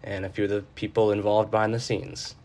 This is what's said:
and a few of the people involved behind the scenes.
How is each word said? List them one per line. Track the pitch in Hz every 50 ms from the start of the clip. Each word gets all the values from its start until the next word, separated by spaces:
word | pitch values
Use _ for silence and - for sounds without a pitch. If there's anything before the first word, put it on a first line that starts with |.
| -
and | - 101 95 92
a | 95
few | - - 104
of | 98
the | 104 104 98 - -
people | - - 104 - 113 110 107 101
involved | 104 98 104 104 107 107 104 110
behind | 110 107 107 113
the | 117
scenes. | 120 - 117 95 92 95 - - - - - -